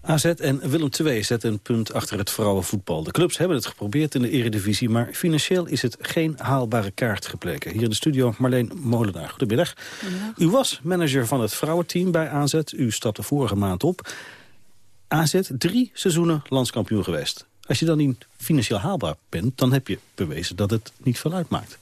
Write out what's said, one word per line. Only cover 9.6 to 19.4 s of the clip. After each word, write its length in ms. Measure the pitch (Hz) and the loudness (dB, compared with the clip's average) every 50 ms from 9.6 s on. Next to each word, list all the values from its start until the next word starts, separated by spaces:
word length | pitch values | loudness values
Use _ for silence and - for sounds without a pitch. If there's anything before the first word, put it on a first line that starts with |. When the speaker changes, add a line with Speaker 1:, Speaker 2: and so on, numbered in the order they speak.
| 175 - - - - - - - | 2 0 -2 -12 -16 -16 -14 -10
Speaker 2:
Goedemiddag. 380 | - 190 180 185 202 214 226 | -8 -6 -6 -6 -6 -8 -2
Speaker 1:
U 120 | - 180 160 | 2 2 4
was 300 | 196 269 262 - - - 131 | 4 4 2 2 -2 -4 -2
manager 440 | 165 185 175 170 147 131 139 123 | -2 0 2 2 2 2 2 2
van 140 | 113 143 131 | 2 2 0
het 120 | 113 104 - | 0 0 0
vrouwenteam 580 | - - 147 160 175 170 - - 175 180 185 | -2 -2 0 0 0 0 0 0 0 2 2
bij 160 | 170 165 160 | 2 2 0
A 200 | 139 151 143 147 | 0 0 0 0
Z. 140 | 143 - 160 151 - - | 2 2 0 -2 -2 -2
U 160 | - 135 117 | -2 0 0
stapte 320 | 107 - - 117 104 - 104 | 0 0 -2 -4 -4 -4 -4
vorige 320 | - 143 143 135 104 101 | -2 0 0 2 0 0
maand 280 | 101 101 98 92 90 - | 0 0 0 0 0 0
op. 300 | 165 185 - - - - - - - - - - - - - - - - - - - - - - - - | 0 0 -2 -8 -14 -14 -14 -16 -18 -20 -20 -20 -20 -20 -20 -20 -20 -20 -20 -20 -20 -20 -20 -8 -2 0
A 120 | 156 165 | 2 2
Z, 140 | 151 - 185 190 - 135 | 4 2 2 0 0 -4
drie 340 | 113 - 170 190 247 254 - - | -2 -2 2 2 2 2 0 -2
seizoenen 500 | - - 196 165 165 170 165 160 151 - | 0 0 2 4 4 4 4 2 0 0
landskampioen 560 | - 135 135 123 - - 117 101 - 110 104 92 | 0 0 0 0 0 0 -2 -2 0 0 0 0
geweest. 420 | - 85 76 69 - - - - _ _ _ - | 0 -2 -2 -2 -4 -8 -8 -14 _ _ _ -4
Als 120 | - 139 - | -2 0 2
je 60 | 160 | 2
dan 120 | 165 165 | 2 4
niet 300 | 151 147 139 123 - - _ _ | 4 4 2 0 -2 -8 _ _
financieel 420 | - - - 165 139 110 - 117 98 | -14 0 2 2 2 4 2 0 0
haalbaar 360 | 95 180 202 156 110 80 73 _ _ _ | 0 -2 -2 -2 -2 -4 -6 _ _ _
bent... 280 | - - | -6 -2